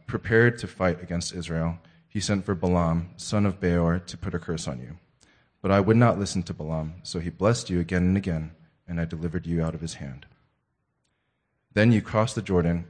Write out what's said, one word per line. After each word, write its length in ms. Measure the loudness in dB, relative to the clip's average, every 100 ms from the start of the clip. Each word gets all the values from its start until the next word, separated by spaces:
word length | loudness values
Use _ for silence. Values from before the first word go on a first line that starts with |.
| -10
prepared 520 | -8 2 4 4 2
to 80 | -10
fight 360 | -2 -2 -2
against 320 | -6 -6 -6
Israel, 440 | -8 -6 -2 -2 -4 -12 _ _
he 140 | -6
sent 240 | -2 -2
for 100 | -2
Balaam, 580 | -2 2 2 2 0 -4 -12
son 300 | -4 0 0
of 140 | 0
Beor, 380 | 0 2 2 0
to 200 | -4 -10
put 160 | -8
a 40 | -8
curse 300 | -6 -6 -6
on 100 | -10
you. 200 | -12 -18 _ _ _ _ _ _
But 80 | 2
I 100 | 2
would 160 | 6 6
not 220 | 6 4
listen 240 | -2 -4
to 100 | -4
Balaam, 440 | -8 -6 -4 -6 -10
so 160 | -10 -8
he 120 | -8
blessed 400 | -2 0 0 0
you 100 | -2
again 220 | 0 2
and 160 | 2 2
again, 320 | 0 -4 -6 -14 _ _ -10
and 140 | -6
I 60 | -6
delivered 400 | -6 -6 -6 -4
you 180 | -2
out 100 | -2
of 60 | -4
his 140 | -10
hand. 320 | -10 -12 -14 -20 _ _ _ _ _ _ _ _ _ _ _ _ _ _
Then 200 | 4 6
you 100 | 6
crossed 320 | 4 0 0
the 80 | -2
Jordan 420 | 2 2 4 0 -4